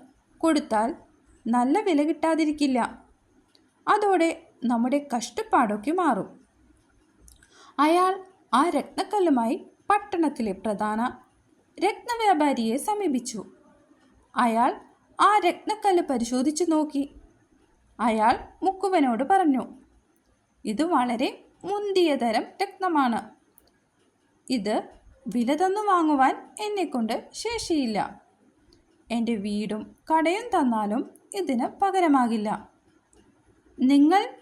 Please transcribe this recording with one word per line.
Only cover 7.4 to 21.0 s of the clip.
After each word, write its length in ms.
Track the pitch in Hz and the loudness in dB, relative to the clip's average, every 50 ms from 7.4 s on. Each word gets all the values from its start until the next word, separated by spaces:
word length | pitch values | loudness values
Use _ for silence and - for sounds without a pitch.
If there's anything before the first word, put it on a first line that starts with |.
| _ _ _ - - - - - | _ _ _ -20 -20 -8 -2 0
അയാൾ 340 | 285 311 339 359 370 370 381 381 - - _ _ _ - 226 | 2 4 4 4 2 2 0 -4 -8 -18 _ _ _ -2 0
ആ 80 | 247 311 349 | 2 2 2
രത്നക്കല്ലുമായി 880 | 285 269 - - - 302 381 - 427 415 359 330 277 240 226 226 320 392 - - _ _ _ | 0 -2 -4 -4 -6 -6 -6 -2 0 0 2 2 2 2 0 -2 -4 -6 -8 -14 _ _ _
പട്ടണത്തിലെ 680 | - 403 415 415 - - 339 320 277 294 - 226 208 | 0 0 0 -2 -4 -2 -2 -2 -2 -2 -4 -4 -6
പ്രധാന 480 | 185 - - 220 208 196 214 214 214 226 240 269 - - - _ _ _ _ _ _ _ _ _ - - | -6 -4 -4 -4 -4 -2 -4 -4 -2 -2 -4 -4 -6 -10 -20 _ _ _ _ _ _ _ _ _ -6 -2
രത്നവ്യാപാരിയെ 1000 | 320 415 415 - - 480 480 466 453 403 359 302 302 285 269 240 226 226 226 285 | -2 -2 -2 -2 -6 -6 -4 0 2 2 2 4 2 0 0 0 -2 -2 -2 -4
സമീപിച്ചു. 600 | - 427 415 415 392 320 254 247 - - - 202 - - - _ _ _ _ _ _ _ _ _ _ _ _ _ _ _ - | -2 -4 -4 -2 -2 -2 -2 -4 -4 -8 -12 -12 -12 -14 -18 _ _ _ _ _ _ _ _ _ _ _ _ _ _ _ -2
അയാൾ 360 | 262 247 233 220 226 247 311 427 - - - _ _ _ _ _ - | 0 0 0 2 2 0 0 -2 -4 -12 -20 _ _ _ _ _ 2
ആ 120 | 320 392 427 415 | 4 4 4 4
രത്നക്കല്ല് 640 | 349 349 339 - - - 427 427 - 403 370 339 | 4 2 0 -2 -4 -6 -4 -2 0 2 2 2
പരിശോധിച്ചു 640 | 330 - 262 233 233 226 254 254 269 302 302 302 359 | 2 0 -2 -4 -2 -2 -2 -2 0 0 0 -2 0
നോക്കി. 400 | 320 311 302 294 302 - 277 269 - - - - _ _ _ _ _ _ _ _ _ _ _ _ _ _ - | 0 0 0 0 -2 -4 -6 -6 -6 -10 -20 -20 _ _ _ _ _ _ _ _ _ _ _ _ _ _ -4
അയാൾ 360 | 214 240 220 220 214 226 311 427 - - - - | -2 0 0 2 2 2 2 0 -4 -14 -10 -4
മുക്കുവനോട് 640 | - 381 381 381 - 381 381 330 277 254 226 220 269 | -4 -4 -2 -2 -2 0 2 2 2 2 0 0 0
പറഞ്ഞു, 400 | - 392 381 359 302 262 240 - - - - - _ _ _ _ _ _ _ _ _ _ _ _ _ _ _ - | 2 2 4 4 4 2 0 -2 -6 -12 -20 -20 _ _ _ _ _ _ _ _ _ _ _ _ _ _ _ -8
"ഇത് 200 | 214 214 220 311 | -6 -2 -2 0
വളരെ 440 | 349 349 254 | 2 2 0